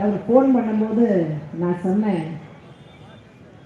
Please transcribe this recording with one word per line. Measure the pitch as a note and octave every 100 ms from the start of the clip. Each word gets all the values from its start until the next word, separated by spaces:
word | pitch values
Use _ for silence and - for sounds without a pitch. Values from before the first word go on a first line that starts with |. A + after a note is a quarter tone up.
அவர் | G#3 G3 A3
போன் | B3 C4+ B3+
பண்ணும்போது | G#3+ G#3+ A3 G#3+ A3+ F#3 D#3 D3+ - E3
நான் | F3 F3 F#3
சொன்னேன், | G3+ G#3+ F3 D#3+ D3+ - - - - - - - - - - - -